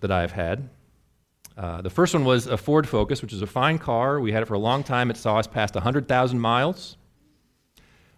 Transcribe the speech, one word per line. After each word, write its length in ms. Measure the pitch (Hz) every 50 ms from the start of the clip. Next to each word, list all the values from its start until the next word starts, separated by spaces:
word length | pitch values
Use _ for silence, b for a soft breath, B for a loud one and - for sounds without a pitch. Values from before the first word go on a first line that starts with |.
that 100 | - 95
I've 200 | 95 90 85 87 -
had. 340 | - 85 82 95 123 139 123 - _ _ _ _ _ _ _ _ _ _ _ _ _ _ - -
Uh, 260 | - 95 87 85 85
the 80 | 92 -
first 240 | - - 180 175 -
one 120 | 165 139
was 220 | 127 127 123 113 -
a 100 | 123 101
Ford 280 | - - 147 156 147
Focus, 360 | - - 107 104 - 143 -
which 100 | - -
is 100 | 110 98
a 60 | 104 101
fine 300 | - 127 131 151 160 160
car. 420 | - - 120 113 123 135 143 147
We 140 | 127 107 107
had 100 | 110 113
it 40 | -
for 80 | 107
a 40 | 101
long 240 | 107 117 127 139 143
time. 260 | - 131 123 123 120
It 60 | 113
saw 220 | - - 113 107 110
us 100 | 107 -
past 300 | - 117 107 98 - 95
a 20 |
hundred 260 | 87 120 131 147 131
thousand 340 | - 131 127 127 123 127 120
miles. 580 | 117 113 117 123 135 165 185 - - - - - _ _ _ _ _ _ _ _ _ _ _ _ _ _ _ b b b b b b b b